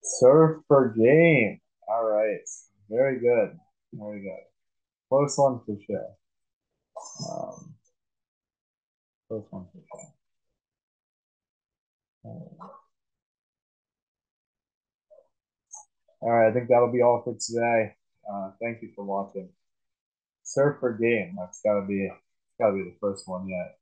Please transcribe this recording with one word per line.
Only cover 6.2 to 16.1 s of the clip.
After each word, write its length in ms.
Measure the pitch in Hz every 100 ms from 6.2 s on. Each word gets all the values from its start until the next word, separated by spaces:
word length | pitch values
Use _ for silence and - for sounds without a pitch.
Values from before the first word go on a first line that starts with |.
| _ _ _ _ _ _ _ - - - -
Um, 440 | 50 50 - - - _ _ _ _ _ _ _ _ _ _ _ _ _ _ _
close 180 | 110 104
one 160 | 98 90
for 60 | 180 _
sure. 220 | - - _ _ _ _ _ _ _ _ _ _ _ _ _ _ _ _ _ _ _ _ _
All 340 | 113 113 - -
right. 100 | - - _ _ _ _ _ _ _ _ _ _ _ _ _ _ _ _ _ _ _ _ _ _ _ 605 _ _ _ _ _ - _ _ _